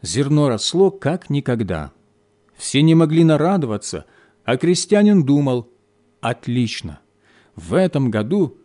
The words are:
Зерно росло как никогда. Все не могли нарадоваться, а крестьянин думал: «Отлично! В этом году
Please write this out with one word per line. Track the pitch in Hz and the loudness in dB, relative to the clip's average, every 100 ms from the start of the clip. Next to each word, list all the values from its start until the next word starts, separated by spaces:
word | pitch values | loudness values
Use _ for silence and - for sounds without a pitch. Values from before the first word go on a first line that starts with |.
Зерно | - 104 143 147 147 | -6 -4 0 2 0
росло | 110 - 165 190 | -2 -4 2 0
как | 190 139 180 - | 0 -6 -6 -4
никогда. | 143 135 120 101 85 71 _ _ _ _ _ _ _ | -6 -2 -4 -4 -6 -10 _ _ _ _ _ _ _
Все | - 139 | -4 2
не | 160 165 | 4 4
могли | 160 160 | 4 4
нарадоваться, | 165 151 156 196 143 104 - 80 - _ _ _ | 4 4 2 0 -2 -6 -8 -14 -14 _ _ _
а | - 131 | -4 -2
крестьянин | 165 180 - 208 208 202 | 0 0 2 2 4 4
думал: | 135 143 139 123 113 _ _ _ _ _ | 4 2 2 -4 -6 _ _ _ _ _
«Отлично! | 113 120 - 123 117 - 87 73 _ _ _ _ _ - | -6 -6 -6 -2 -2 -6 -14 -16 _ _ _ _ _ -20
В | 82 | -4
этом | 127 185 147 131 | 0 0 0 -2
году | 107 107 202 185 - | -2 -2 -2 -2 -6